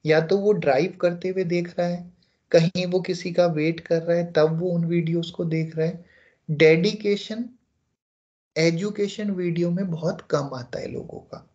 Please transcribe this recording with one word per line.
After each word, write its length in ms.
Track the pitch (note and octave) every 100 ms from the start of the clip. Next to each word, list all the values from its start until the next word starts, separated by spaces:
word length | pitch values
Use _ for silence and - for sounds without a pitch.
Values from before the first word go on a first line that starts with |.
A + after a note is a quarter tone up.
| D#3
या 140 | D#3 D#3+
तो 100 | G3
वो 140 | G3+
drive 400 | G3 D3 C#3 F#3 -
करते 280 | F3 F3 F#3
हुए 140 | F#3
देख 240 | F3 F3 F3 -
रहा 80 | F3
है, 240 | F3 - _ _ _ _
कहीं 340 | E3+ E3 F3+ F3+
वो 140 | F3+
किसी 300 | F3+ F3 F3+
का 120 | E3+ F3
wait 320 | D#3 D#3 E3
कर 220 | - E3
रहा 160 | E3+ E3+
है, 140 | E3+
तब 260 | D#3+ D#3 D#3+
वो 100 | F3+
उन 160 | E3+ E3
videos 460 | F3 D#3+ E3+ E3
को 140 | - E3+
देख 300 | D#3+ D#3+ D#3
रहा 100 | E3
है। 180 | - - _ _ _ -
Dedication 960 | D3 D#3 E3 G3+ G#3+ G3+ G#3 - A3 B3 _ _ _ _ _ _ _ _ _ _ -
education 760 | E3 E3+ G#3 G3+ G3+ - G#3
video 380 | F#3 F3 E3+ E3+
में 180 | F3 F#3+
बहुत 320 | D#3+ E3 - -
कम 180 | D3 C#3
आता 260 | B2+ A#2+ -
है 120 | -
लोगों 280 | - - -
का। 260 | - - _